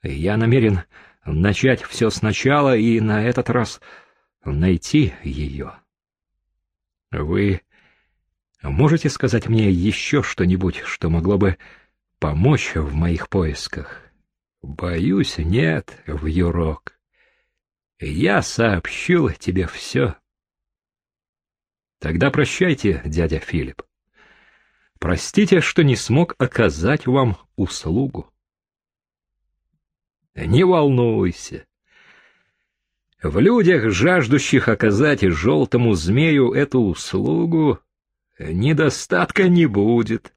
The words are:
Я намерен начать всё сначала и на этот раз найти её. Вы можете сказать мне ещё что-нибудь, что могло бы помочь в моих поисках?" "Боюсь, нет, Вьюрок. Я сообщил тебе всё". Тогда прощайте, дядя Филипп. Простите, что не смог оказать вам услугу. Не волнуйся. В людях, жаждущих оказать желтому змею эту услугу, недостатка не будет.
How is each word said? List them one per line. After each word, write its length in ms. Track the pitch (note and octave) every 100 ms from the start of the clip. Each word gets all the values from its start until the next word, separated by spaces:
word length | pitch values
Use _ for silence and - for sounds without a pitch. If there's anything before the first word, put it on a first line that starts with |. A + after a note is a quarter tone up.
Я 340 | - C#2 E2+ G#2+
намерен 460 | A#2 C3 A2+ F#2 - - - _
начать 580 | - D2+ F#2+ G2+ C3+ B2
всё 280 | - - A2+
сначала 680 | - G#2+ G2+ C3 D3 C#3+ A#2+
и 240 | A#2 A2+
на 240 | G#2+ G#2
этот 260 | A2+ B2 A#2+
раз 300 | B2 A2+ - - - _ _ _ _
найти 680 | - C#2+ F2 F2 - D3+ A#2 -
её. 520 | - C#2+ C#2+ C#2+ - - _ _ _ _ _ _ _ _ _ _ _ _ _
Вы 520 | - D2+ F#2+ G2+ F#2 _ _ _ _ _ _ _ _ _ _
можете 460 | C#2+ C#2+ D3 D#3+ -
сказать 400 | - B2+ A2 -
мне 220 | A2+ G#2
ещё 520 | F2+ G2 - - D3
что-нибудь, 600 | - - F2+ F2+ F2+ -
что 260 | - - E2
могло 280 | E2 E2+ G2+
бы 200 | G2 F2 - - _ _ _ _
помочь 560 | D2+ D2+ A2+ D3+ -
в 200 | E2 D2
моих 340 | D2 E2+ E2+ -
поисках?" 760 | G2 D#2+ D2 - - - - _ _ _ _ _ _
"Боюсь, 760 | C2 D2 F2+ E2 G2+ F#3+ D3+ -
нет, 640 | D#2+ G#2+ D#2+ D#2+ - - -
Вьюрок. 920 | D2 D2+ D#2+ F2 E2 D#2+ D2+ - _ _ _ _ _ _ _ _ _ _ _
Я 420 | C#2 D2+ F2+ G2
сообщил 880 | - - A#2 F#2+ - - - F3 C3
тебе 360 | E2+ - F#2 E2
всё". 500 | - - C3+ C3 - _ _ _ _ _ _ _ _ _ _ _ _ _ _ _ _ _ _
Тогда 320 | D2+ E2+ C#3
прощайте, 720 | C#3+ C3+ - F3+ C#3+ G#2 D#2
дядя 360 | - D2+ E2 D#2
Филипп. 420 | - D#2+ C2+ - - _ _ _ _ _ _ _ _ _ _ _
Простите, 600 | E2 F2+ - - G#3 F#3
что 220 | - -
не 140 | D3+ A#2+
смог 380 | - B2 F3 -
оказать 680 | B2 - G#2+ C#2 F2+ D3+ B2
вам 300 | C3+ B2+ F2+ _ -
услугу. 760 | F#2+ - D#2 F#2+ C3+ - - _ _ _ _ _ _ _ _ _ _ _ _ _ _ _ _ _ _ _ _
Не 300 | - D#2 A#2+
волнуйся. 1000 | F#3 F3+ D3 B2+ A#2+ G#2+ F#2+ - - - - _ _ _ _ _ _ _ _ _ _ _ _ _ _ _
В 200 | D#2+ D#2
людях, 500 | F#3 B3 F3+ E3+ A2+
жаждущих 800 | F2+ D3+ F3+ A#2 C#3 - C3+ -
оказать 540 | A2 A2+ G2+ D3+ C#3+
желтому 720 | G2 D#2 G2 D3+ B2 B2 A#2+
змею 580 | F#2+ D#2+ A#2 E3 D3 B2
эту 280 | - C#3+ C3
услугу, 1000 | G#2+ E2+ - - G2+ D#3+ E3+ E3 D3+ - _ _ _ _ _ _
недостатка 1120 | D#2 E2+ B2 D#3 D#3 - - - - - F#3
не 180 | F3 D#3+
будет. 680 | G2+ G#2 A#2+ G#2+ A2+ -